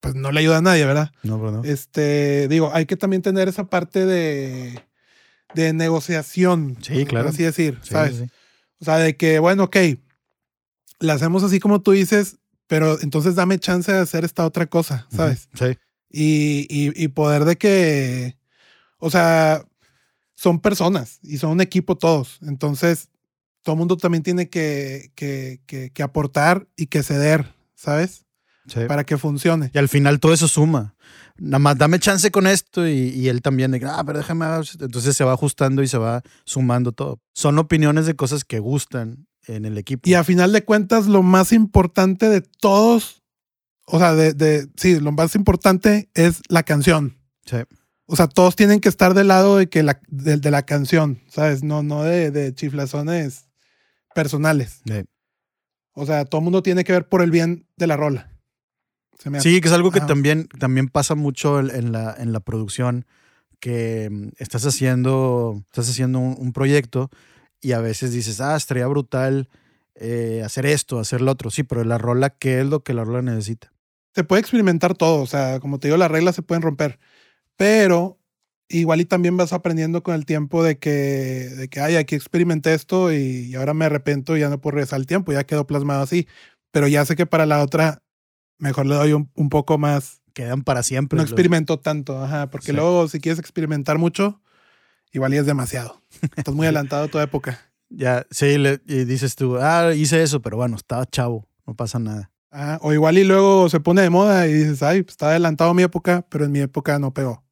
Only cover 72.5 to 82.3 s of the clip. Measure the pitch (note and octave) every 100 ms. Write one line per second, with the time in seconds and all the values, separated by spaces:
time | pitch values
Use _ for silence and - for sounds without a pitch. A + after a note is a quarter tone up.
72.5 | B2+ C#3 D3 - A#2+ A2+ B2 B2+ A2+ G#2
73.5 | A2+ _ _ _ _ _ - E3 G3 A3+
74.5 | A#3+ G3 E3 F3 - E3 D#3 C3 C#3+ C3
75.5 | C3 C#3 C#3 C#3+ D#3+ F3 D#3+ F3 F3 E3
76.5 | E3+ E3 C#3 D3 - _ _ _ _ _
77.5 | _ G3 A3 G3 E3+ F3+ - _ _ _
78.5 | _ _ E3+ E3 D#3+ E3+ F#3 F3 F3+ E3+
79.5 | F3+ E3+ D#3+ D#3+ E3+ F3 D#3+ C#3+ D3+ D3
80.5 | E3 E3 C#3+ D#3 C#3+ C#3 C#3 C3 C3 B2+
81.5 | C3 C3 C#3 D3 E3 D3 D3 -